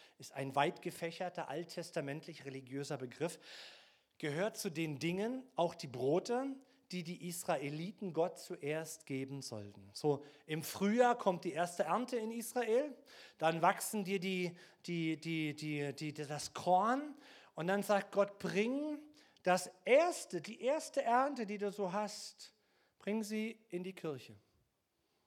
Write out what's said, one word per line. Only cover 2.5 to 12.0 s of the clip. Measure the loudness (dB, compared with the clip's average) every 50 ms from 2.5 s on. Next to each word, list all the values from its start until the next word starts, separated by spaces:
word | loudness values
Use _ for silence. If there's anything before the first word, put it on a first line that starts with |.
| -10 -10 -10 -8 -6 -6 -4 -4 -4
Begriff, | -6 -6 -8 -4 -4 -4 -4 -4 -8 -16 -18 -16 -16 -16 -18 -18 -20 -20 -20 _ _ _ _ _ -4
gehört | -4 -2 0 0 0 0 -2
zu | -4 -6 -4
den | -2 -2 -2 -2 -2 -2
Dingen, | 0 0 0 2 0 0 -2 -4 -8 -6 2
auch | 2 2 2 2
die | -4 -10
Brote, | -8 -4 0 2 4 4 4 2 2 0 0 0 -2 -6 -8 -14 _ _ _ _ -8
die | -6 -6 -6
die | -6 -8 -8 -8
Israeliten | -8 -6 -4 0 0 0 2 0 -2 -4 -4 -6 -8 -8 -8 -8 -4 2
Gott | 2 2 2 0 -8
zuerst | -12 -12 -10 -6 -4 -4 -2 -2 -4 -8 -12 -12 -6
geben | -4 -4 -4 -4 -4 -8 -10
sollten. | -8 -8 -8 -8 -10 -10 -14 -18 -20 -16 -10
So, | 0 2 2 2 2 -2 -12 -20 -18 -8
im | -6 -4 -4 -4
Frühjahr | -6 -2 2 2 4 6 8 8 6 6
kommt | 4 2 2 2 2 -2
die | -4
erste | 0 0 -2 -2 0 -2 0
Ernte | 2 2 0